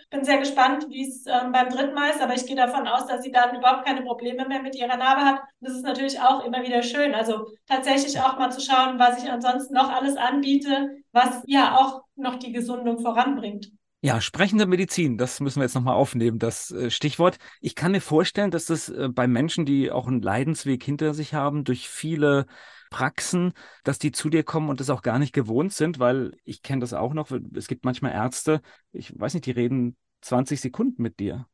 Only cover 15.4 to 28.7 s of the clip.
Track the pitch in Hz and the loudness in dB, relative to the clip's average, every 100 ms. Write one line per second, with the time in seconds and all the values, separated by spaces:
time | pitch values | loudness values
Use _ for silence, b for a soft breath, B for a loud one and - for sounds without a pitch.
15.4 | 143 139 127 131 123 110 135 123 117 110 | -4 0 0 0 2 2 2 2 0 0
16.4 | 113 - - - 117 - 147 - 175 - | -2 -4 -8 -6 -4 -2 -2 2 2 2
17.4 | B B - - 170 196 - 156 185 - | B B -10 -4 -2 -2 2 2 2 0
18.4 | 202 165 - 156 - - 135 123 123 120 | -2 -2 -2 -4 -4 -6 -4 0 2 2
19.4 | 156 - 143 139 131 127 120 127 95 110 | 0 -2 0 0 0 -2 -2 -2 0 0
20.4 | 139 151 139 127 - 143 156 151 147 151 | 0 -2 -2 -2 -2 -2 -2 -2 -6 -4
21.4 | 143 147 131 123 - - 156 160 147 139 | -2 -2 -2 -4 -6 -10 -6 0 4 4
22.4 | 135 B B B B - 131 - - 180 | 0 B B B B -4 -4 -4 -2 0
23.4 | 180 B B B - 143 151 - 156 160 | 0 B B B -6 -2 -4 -2 0 0
24.4 | - 160 151 135 135 127 - 117 143 143 | 0 -2 -2 -2 -2 -2 0 0 0 0
25.4 | 110 117 190 - 156 147 123 131 110 - | 0 0 0 0 -2 2 2 2 -2 -8
26.4 | - - - 135 120 73 117 156 147 131 | -16 -12 -6 -4 -4 -4 -4 -4 -4 -8
27.4 | - - - 123 127 123 135 98 123 - | -8 -10 -8 -4 -4 -4 -4 -2 -4 -2
28.4 | - 151 b | 0 0 b